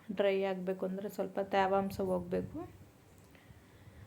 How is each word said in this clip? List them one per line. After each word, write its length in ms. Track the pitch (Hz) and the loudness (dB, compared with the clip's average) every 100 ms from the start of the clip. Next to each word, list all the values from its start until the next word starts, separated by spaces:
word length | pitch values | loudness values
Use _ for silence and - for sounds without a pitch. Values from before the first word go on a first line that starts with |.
| - 190 | -4 2
ಡ್ರೈ 180 | 202 190 190 | 4 4 2
ಆಗಬೇಕು, 300 | 185 180 185 190 | 0 -2 -2 -2
ಅಂದರೆ 200 | 190 208 202 | -4 -4 -4
ಸ್ವಲ್ಪ 200 | 190 196 196 | -4 -2 2
ತೇವಾಂಶ 440 | 196 190 196 196 196 190 | 4 4 4 2 0 0
ಹೋಗಬೇಕು. 480 | 180 175 180 185 302 349 - - - - - - - - - - - - - | 0 0 -2 -2 -6 -10 -14 -20 -20 -20 -20 -20 -20 -20 -20 -20 -20 -20 -20